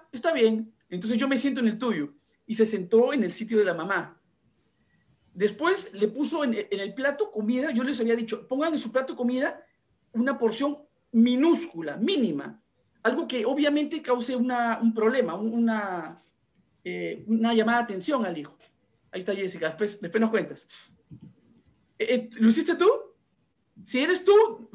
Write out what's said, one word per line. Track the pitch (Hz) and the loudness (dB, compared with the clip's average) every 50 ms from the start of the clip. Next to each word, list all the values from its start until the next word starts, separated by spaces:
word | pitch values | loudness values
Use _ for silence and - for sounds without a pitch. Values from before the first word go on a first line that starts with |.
| - _ | -12 _
está | - 233 - 339 330 | -12 -4 -2 -2 2
bien, | 277 226 220 220 220 - - _ _ _ - | 4 4 4 4 2 -4 -8 _ _ _ -12
entonces | 180 180 175 220 247 220 | -10 -8 -4 -2 0 0
yo | 277 269 | 2 2
me | 269 240 | 0 0
siento | 269 277 247 262 | 0 0 0 2
en | 240 220 | 0 0
el | 196 - | 0 0
tuyo". | 262 240 208 160 147 143 - _ _ _ _ _ _ | -2 -2 -2 -2 -4 -6 -8 _ _ _ _ _ _
Y | - 220 | -6 0
se | - 226 | 2 2
sentó | 220 220 190 180 175 226 226 240 269 285 | 2 2 -4 -2 4 4 4 6 4 2
en | 285 202 | 0 0
el | 175 - | -2 -2
sitio | - 226 208 233 214 | -6 -6 -2 2 2
de | 208 | 2
la | 185 170 | 2 0
mamá. | 165 160 190 196 175 160 147 - _ _ _ _ _ _ _ _ _ _ _ _ _ _ _ _ _ _ _ _ _ _ _ - | -2 -2 -2 -2 -2 -4 -6 -12 _ _ _ _ _ _ _ _ _ _ _ _ _ _ _ _ _ _ _ _ _ _ _ -6
Después | 185 196 208 - - 294 339 381 403 - - - | 0 0 0 0 2 0 2 2 0 -2 -10 -6
le | 196 208 220 | -2 -2 -2
puso | 226 262 294 226 320 320 285 | 0 -2 -4 -2 -2 0 0
en, | 247 226 | 0 0
en | 208 208 - 202 196 | -2 -4 -4 -4 -4
el | 196 - - | -4 -6 -6
plato | - 262 285 277 - 427 415 | -2 -2 -2 0 -2 -4 -4
comida, | - 214 208 214 247 254 269 320 | -4 -6 -2 0 0 0 0 0
yo | 262 226 254 | 0 0 0
les | 269 285 226 | -2 -2 -2
había | 226 226 233 | 0 0 0
dicho, | 233 226 226 220 220 - - | 0 0 -4 -8 -8 -6 -6
"Pongan | 254 269 311 330 311 | -4 -2 -2 -2 -2
en | 254 | -2
su | - 226 | -4 -2
plato | - 262 262 262 - | -2 -2 -2 -2 -6
comida | 240 247 240 254 254 269 - - - - _ _ _ _ _ _ _ _ _ - | -4 -2 -2 0 0 -2 -2 -4 -8 -16 _ _ _ _ _ _ _ _ _ -4
una | 226 240 269 262 | -2 -2 0 0
porción | - 240 220 - - 285 294 285 - - _ _ _ _ _ - | 0 0 -2 0 0 -2 -4 -4 -6 -12 _ _ _ _ _ 4
minúscula, | 226 226 247 247 254 285 339 330 - - - - 165 165 151 143 | 4 6 6 6 4 4 4 4 2 0 -6 -10 -8 -8 -8 -6
mínima, | 165 208 320 403 311 240 185 151 139 139 - - - _ _ _ _ _ _ _ _ - | -2 -2 0 0 2 0 0 -2 -4 -8 -10 -14 -18 _ _ _ _ _ _ _ _ -2
algo | 220 254 302 339 - | -2 0 0 -2 -4
que | 254 247 214 | -2 -2 -2
obviamente | 240 285 285 294 294 294 294 294 - 330 311 - | 0 0 2 2 2 2 2 0 -2 -4 -6 -2
cause | - 254 247 226 262 254 | 0 0 0 0 -2 -2
una, | 247 240 254 247 240 233 233 226 - 226 | -2 0 0 0 0 0 0 0 0 0
un | 226 220 | 0 2
problema, | 220 214 220 254 262 226 170 165 | 2 2 2 4 2 0 0 -2
un, | 190 214 226 226 | -4 -4 -4 0
una, | 233 233 226 220 214 208 196 180 175 160 156 165 - _ _ _ _ _ _ _ _ _ _ _ _ - | 0 2 2 2 0 -2 -4 -6 -6 -8 -10 -14 -18 _ _ _ _ _ _ _ _ _ _ _ _ -12
eh, | 180 180 180 175 170 - - - 208 | -10 -8 -6 -6 -8 -8 -8 -4 -2
una | 226 226 226 233 233 | 0 2 2 2 2
llamada | 220 214 220 233 240 | 2 2 2 2 0
de | 233 | 0
atención | 233 202 190 175 - 302 254 220 | -2 -6 -8 -4 -2 -2 -2 -2
al | 185 170 | -2 -6
hijo". | 156 143 - - _ _ _ _ _ _ _ _ _ _ _ - | -8 -10 -14 -16 _ _ _ _ _ _ _ _ _ _ _ -12
Ahí | 92 | -10
está | 90 - 98 | -6 -6 -6
Jessica, | 98 95 90 - - 165 156 | -4 -4 -8 -6 -6 -6 -6
después, | - - 214 208 - - | -4 -4 -4 -4 -6 -8
después | - - - 220 | -10 -4 0 2
nos | 226 220 | 2 2
cuentas. | 220 202 170 - - - - - - - - - _ _ _ - - - - - - _ _ _ _ _ _ _ _ _ _ _ _ - | 2 0 -2 -2 -8 -16 -20 -20 -20 -20 -20 -20 _ _ _ -20 -20 -20 -20 -20 -20 _ _ _ _ _ _ _ _ _ _ _ _ -6
Eh, | 220 - 254 | -2 0 0
eh, | 247 - - - - | 0 -2 -4 -4 2
¿lo | 220 226 | 4 4
hiciste | 226 320 302 339 339 | 4 4 2 0 2
tú? | - 349 392 539 - - - _ _ _ _ _ _ _ _ _ _ _ _ _ - - | 4 4 4 4 2 0 -12 _ _ _ _ _ _ _ _ _ _ _ _ _ -20 -12
Si | - - 254 277 | -4 -2 0 2
eres | 330 370 359 - | 2 2 2 6
tú, | - 403 415 440 427 - - - - | 8 8 8 8 6 2 -6 -14 -16